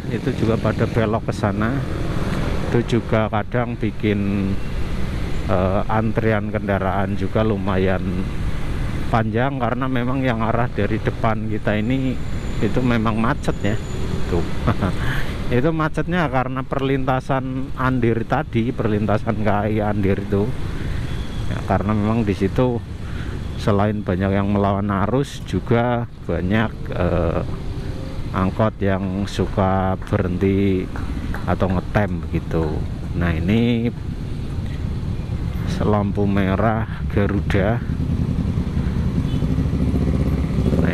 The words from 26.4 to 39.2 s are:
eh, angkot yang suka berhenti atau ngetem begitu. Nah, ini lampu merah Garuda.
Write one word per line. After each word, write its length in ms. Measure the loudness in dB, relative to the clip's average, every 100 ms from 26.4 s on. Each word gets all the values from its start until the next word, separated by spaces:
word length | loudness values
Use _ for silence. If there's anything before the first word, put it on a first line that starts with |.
| 2 2 0 -4 -6 0
eh, 480 | 2 2 2 0 -2 -4 -6 -4 -6 -6 -6 -6 -4
angkot 480 | 0 -2 2 0 2
yang 480 | 0 0 -2 -2 -2
suka 720 | -2 0 2 2 2 0 -2 -2
berhenti 800 | 0 0 2 2 4 2 0 -2 -4 -4 -4 -4 -4
atau 240 | -2 0 2
ngetem 560 | 0 0 0 0 -2
begitu. 400 | -2 -4 -2 -2 0 -2 -4 -4 -4
Nah, 160 | -2 0 0
ini 560 | 2 2 4 2 0 -4 -6 -6 -6 -6 -4 -4 -4 -4 -4 -4 -4 -4 -4 -4 -4 -4 -2 0
lampu 400 | 2 2 2 2
merah 640 | 2 2 2 2 2 2 -2 -4 -2
Garuda. 640 | 0 2 0 2 2 2 0 -2 -2 0 0 0 0 0 0 0 0 0 0 0 0